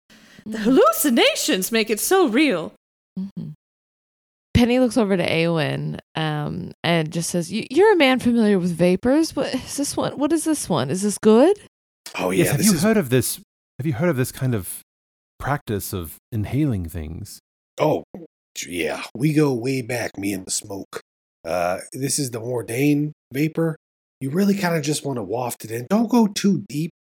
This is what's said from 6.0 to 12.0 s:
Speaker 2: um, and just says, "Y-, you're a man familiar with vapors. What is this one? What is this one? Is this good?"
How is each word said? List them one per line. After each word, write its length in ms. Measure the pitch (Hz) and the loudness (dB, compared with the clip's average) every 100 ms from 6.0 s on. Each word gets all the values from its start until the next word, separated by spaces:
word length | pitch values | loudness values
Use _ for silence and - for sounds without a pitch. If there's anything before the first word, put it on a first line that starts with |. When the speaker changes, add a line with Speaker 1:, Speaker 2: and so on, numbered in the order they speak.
| - | -10
Speaker 2:
um, 580 | - 156 151 147 - - - | -6 -4 -4 -6 -6 -10 -6
and 260 | 165 170 156 | -2 0 0
just 180 | 170 165 | -4 -4
says, 200 | 175 160 | -4 -4
"Y-, 160 | 220 - | -6 -2
you're 220 | 269 440 | 4 6
a 40 | 370 | 6
man 240 | 262 254 | 4 4
familiar 380 | 247 233 208 196 | 2 4 4 4
with 140 | 180 | 2
vapors. 640 | 170 180 185 240 294 320 | 2 2 4 2 2 2
What 180 | 285 254 | -2 -4
is 220 | 254 - - | -4 -6 -6
this 200 | 285 - | -4 -2
one? 200 | - - | -4 -2
What 160 | 285 | 0
is 120 | 320 | 0
this 240 | 320 294 - | 0 -2 -2
one? 220 | 165 135 | -2 -2
Is 120 | 185 | -2
this 160 | 208 - | -2 2
good?" 400 | 214 220 320 415 - _ _ _ | 6 8 6 4 -4 _ _ _